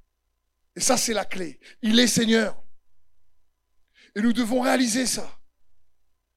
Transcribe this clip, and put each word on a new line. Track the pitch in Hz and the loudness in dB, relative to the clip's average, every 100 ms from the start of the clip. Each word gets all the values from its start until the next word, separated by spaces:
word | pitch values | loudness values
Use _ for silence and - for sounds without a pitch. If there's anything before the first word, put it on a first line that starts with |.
| _ _ _ _ _ _ _ - | _ _ _ _ _ _ _ -4
Et | |
ça, | - 247 | 0 2
c'est | - | 0
la | 214 | -2
clé. | 185 190 170 - - - | -4 -6 -8 -12 -20 -6
Il | 220 226 | 2 4
est | 247 | 4
Seigneur. | - 226 226 208 - - - - - - - - - _ _ _ _ _ _ _ | 2 2 2 0 -4 -8 -12 -20 -20 -20 -20 -20 -20 _ _ _ _ _ _ _
Et | - | -2
nous | 233 | 0
devons | 220 226 247 | 0 0 0
réaliser | 254 262 247 214 247 | 2 2 2 0 -2
ça. | - - - - _ - - - _ _ _ _ | -4 -6 -8 -14 _ -20 -20 -20 _ _ _ _